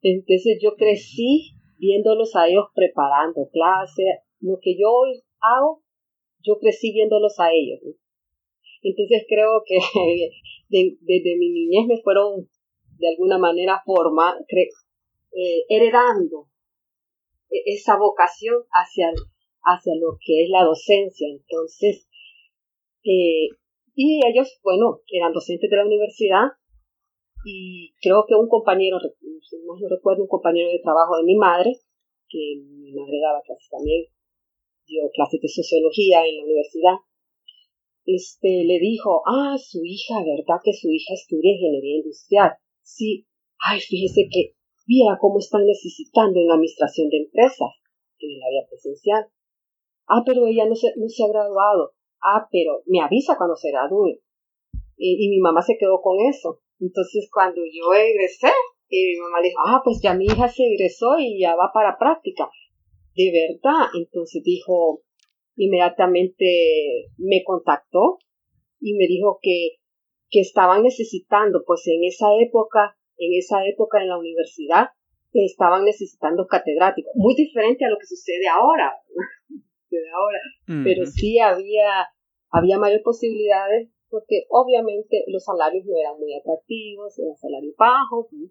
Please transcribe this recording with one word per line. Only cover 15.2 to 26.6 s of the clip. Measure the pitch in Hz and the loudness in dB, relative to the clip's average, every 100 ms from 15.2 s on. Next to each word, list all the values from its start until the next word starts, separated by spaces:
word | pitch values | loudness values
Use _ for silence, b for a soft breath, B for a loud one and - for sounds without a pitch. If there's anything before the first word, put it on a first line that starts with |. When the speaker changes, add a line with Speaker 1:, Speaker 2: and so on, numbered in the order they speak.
| _ 185 | _ -6
Speaker 1:
eh, | 180 170 165 | -4 -4 0
heredando | 214 226 240 247 208 170 151 - _ _ _ _ _ _ _ _ _ _ | 2 4 4 2 0 -2 -6 -16 _ _ _ _ _ _ _ _ _ _
e-, | 196 - | -6 -4
esa | 202 - 202 | -4 0 2
vocación | 202 202 180 - 214 240 240 | 2 2 -2 -2 -4 -4 0
hacia, | 180 180 - 170 165 - _ _ _ | -2 -2 -2 -2 -4 -12 _ _ _
hacia | 175 180 - 160 | -2 -2 -2 -4
lo | 165 - | -4 -6
que | - 160 | -2 0
es | 170 | 2
la | 185 | 2
docencia. | 175 160 - 202 196 - 147 | 2 0 2 2 2 -6 -10
Entonces, | 143 _ 165 160 - 202 - _ b b b b _ _ _ _ _ | -10 _ -8 -8 -2 -2 -2 _ b b b b _ _ _ _ _
eh, | 220 185 175 160 156 - _ _ _ | 0 2 2 0 -2 -6 _ _ _
y | - 277 311 240 | -2 0 2 2
ellos, | 233 269 _ | 2 0 _
bueno, | 196 185 226 - _ | -2 2 0 -2 _
eran | 185 170 | -4 -2
docentes | 165 160 170 208 | -4 -6 -6 -2
de | 202 | 0
la | 208 | 2
universidad | 208 208 - 208 185 262 - | 0 -2 -2 2 2 2 -2